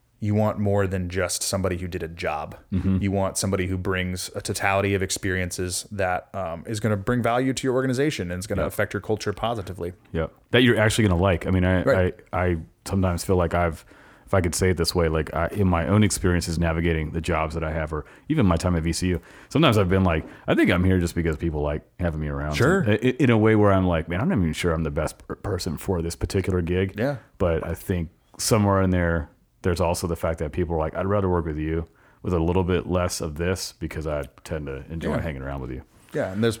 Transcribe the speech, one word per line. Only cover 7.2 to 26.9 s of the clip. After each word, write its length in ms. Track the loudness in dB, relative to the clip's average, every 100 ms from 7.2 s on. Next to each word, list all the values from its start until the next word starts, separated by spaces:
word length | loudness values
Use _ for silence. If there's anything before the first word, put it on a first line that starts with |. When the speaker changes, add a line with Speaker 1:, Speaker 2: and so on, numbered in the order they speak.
Speaker 1:
value 300 | 2 2 0
to 120 | -2
your 100 | 0 0
organization 560 | 0 0 0 -2 -4
and 60 | -6
it's 100 | -4
gonna 140 | -2
Speaker 2:
Yeah. 40 | -2
Speaker 1:
affect 260 | -2 -2
your 100 | -2
culture 300 | -4 -4 -4
positively. 600 | -4 -4 -4 -8 -8 -8 -10 _
Speaker 2:
Yeah. 160 | -4 -4 -8 0
That 120 | 4
you're 160 | 6 6
actually 260 | 4 4 4
gonna 140 | 4
like. 260 | 4 2 2
I 40 |
mean, 120 | 2
I, 180 | 4 4
Speaker 1:
Right. 300 | 4 2 2 -2 -6
Speaker 2:
I, 120 | -2
I 120 | 0 -2 -6 _
sometimes 380 | -2 2 2 0
feel 120 | 2 2
like 180 | 2
I've, 300 | 2 0 -2 -14 -20 -20 -20
if 100 | -2
I 60 | 0
could 160 | 2 2
say 140 | 2
it 60 | 2
this 160 | 0
way, 140 | 2 2
like, 240 | 0 -2
I, 120 | -2 -2
in 160 | 2 2
my 180 | 2 4
own 160 | 4
experiences 560 | 4 2 2 2 0 0
navigating 540 | 0 0 0 0 -2
the 80 | -4
jobs 340 | -2 -2 -2
that 80 | -4
I 80 | -4
have, 220 | -4 -4
or 140 | -6 -10 -12 -4
even 160 | 2
my 120 | 4 4
time 180 | 2
at 80 | 2
V 100 | 0
C 140 | 0 0
U, 100 | -2 -6 -20 -2
sometimes 280 | 2 4 4
I've 100 | 4
been 140 | 4
like, 240 | 4 2 -2 -8 -2
"I 80 | 2
think 120 | 4
I'm 140 | 4
here 160 | 4 2
just 160 | 2
because 220 | 0 -2 -2
people 260 | -2 -2
like 200 | -4 -4 -8 -6
having 180 | -4 -4
me 60 | -6
around." 280 | -4 -4
Speaker 1:
Sure. 280 | 0 2 2
Speaker 2:
In, 140 | 2 2
in 340 | 2 2 4
a 80 | 6
way 160 | 6
where 160 | 6 6
I'm 160 | 4 4
like, 220 | 2 0
"Man, 120 | -2
I'm 80 | 0
not 100 | 2
even 140 | 0
sure 200 | 0 0
I'm 100 | 0
the 80 | -2
best 340 | -2 -4 -6 -14
per-, 80 | -10
person 400 | -6 -4 -4 -6
for 260 | -2 -2
this 140 | -2 -4
particular 440 | -2 -2 0 0
gig." 340 | 0 0 0